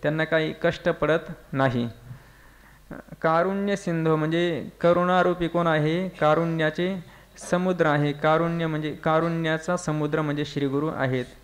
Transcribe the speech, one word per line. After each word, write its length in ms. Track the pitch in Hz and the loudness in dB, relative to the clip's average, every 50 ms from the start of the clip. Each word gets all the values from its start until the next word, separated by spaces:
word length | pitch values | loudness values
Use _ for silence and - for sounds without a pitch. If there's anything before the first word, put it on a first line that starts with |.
| - | -2
त्यांना 220 | 147 156 156 160 | -2 0 0 -2
काही 300 | 160 - 160 156 156 - - - | 0 0 0 0 0 -6 -2 -2
कष्ट 260 | 170 160 - - 180 | -2 -2 0 -2 -2
पडत 440 | 165 - - 151 156 165 165 - 165 - - - - | -2 0 0 0 0 0 0 -6 -16 -16 -14 -8 -2
नाही. 360 | 135 135 135 117 127 117 117 110 - - - - - - - - - - - - - - - - - - - - - - - - - - | 0 0 0 2 0 -4 -4 -6 -12 -18 -18 -18 -18 -20 -20 -20 -20 -20 -20 -20 -20 -20 -20 -20 -20 -18 -18 -16 -16 -16 -18 -20 -4 0
"कारुण्य 540 | 165 160 165 175 185 196 196 196 202 202 | 2 2 2 2 2 0 -2 -2 -2 -4
सिंधू" 400 | 190 - - 170 165 160 160 160 | -4 -2 -4 -2 0 2 2 2
म्हणजे 520 | 156 156 156 160 170 175 175 165 131 - - - - | 2 0 0 0 0 0 0 -2 -4 -6 -10 -12 0
करुणारूपी 680 | - 170 175 175 175 180 180 185 175 180 175 175 175 165 | 2 2 4 4 4 2 4 4 4 2 2 0 -2 -2
कोण 180 | - 170 170 | 0 0 2
आहे? 420 | 165 160 151 151 156 160 175 190 185 | 2 2 2 2 2 0 0 -2 -4
कारुण्याचे 960 | 180 - 160 151 156 156 170 165 165 160 160 156 156 - 175 185 196 190 165 - - - - - - - | -4 0 2 4 4 4 2 0 0 0 0 -2 0 -2 -4 -4 -4 -6 -10 -14 -20 -20 -20 -20 -20 -18
समुद्र 480 | - - - 180 180 185 185 175 165 | -6 -2 -2 0 2 0 2 2 2
आहे. 260 | 156 147 147 147 147 143 | 2 4 2 2 0 -2
कारुण्य 540 | 147 147 156 156 160 165 170 170 170 165 | 0 2 2 4 4 2 0 0 -2 -2
म्हणजे, 260 | 160 156 151 156 151 139 | -2 -2 -4 -4 -6 -8
कारुण्याचा 840 | 92 - 160 156 160 165 170 165 165 165 160 160 160 160 - 180 | -4 0 2 2 2 2 2 0 0 0 0 -2 -2 -2 -2 -4
समुद्र 460 | 175 - - 151 151 151 147 147 156 156 | -2 0 -2 -2 0 0 0 0 0 0
म्हणजे 220 | 151 143 147 147 | 0 -2 -2 -4
श्री 220 | 147 - 147 139 | -4 -2 -2 -2
गुरु 220 | 139 131 139 147 160 | 0 0 0 -2 -2
आहेत. 360 | - - 135 131 131 127 123 - - - | -2 -2 -2 0 0 -2 -2 -6 -10 -20